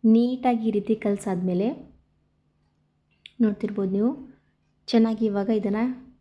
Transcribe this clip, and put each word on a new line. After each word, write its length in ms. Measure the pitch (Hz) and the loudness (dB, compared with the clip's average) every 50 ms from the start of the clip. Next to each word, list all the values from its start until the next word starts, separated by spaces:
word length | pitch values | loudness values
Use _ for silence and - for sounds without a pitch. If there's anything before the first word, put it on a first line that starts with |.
| - | 6
ನೀಟಾಗಿ 600 | 226 220 226 240 247 254 254 - 254 247 226 220 | 6 6 6 4 2 -2 -2 0 0 0 0 0
ಈ 60 | 226 208 | 0 -2
ರೀತಿ 180 | 208 202 - 220 | -2 0 -2 -2
ಕಲಸಾದ್ಮೇಲೆ 720 | 220 - 214 202 202 - 208 190 175 180 185 180 175 196 233 311 - - - - _ _ _ _ _ _ _ _ _ _ _ _ _ _ _ _ _ _ _ _ _ _ _ _ _ _ - _ _ | -2 0 -2 -2 -2 -2 -4 -4 -2 -2 -2 0 0 -2 -2 -4 -6 -14 -20 -20 _ _ _ _ _ _ _ _ _ _ _ _ _ _ _ _ _ _ _ _ _ _ _ _ _ _ -20 _ _
ನೋಡ್ತಿರ್ಬೋದು 500 | 240 214 202 - - 202 - - 196 190 | 0 0 2 -2 -6 -6 -4 -4 -4 -2
ನೀವು 200 | 190 196 214 247 302 285 - - - _ _ _ _ _ _ _ _ _ _ | 0 0 0 0 -2 -4 -10 -18 -20 _ _ _ _ _ _ _ _ _ _
ಚೆನ್ನಾಗಿ 380 | - - 233 226 226 226 208 226 | 0 4 4 4 4 2 0 0
ಇವಾಗ 240 | 220 202 202 196 196 220 214 | 0 0 0 0 0 0 0
ಇದನ್ನು 240 | 196 202 202 214 233 254 254 - - - - _ | 0 0 -2 0 -2 -2 -4 -8 -14 -20 -20 _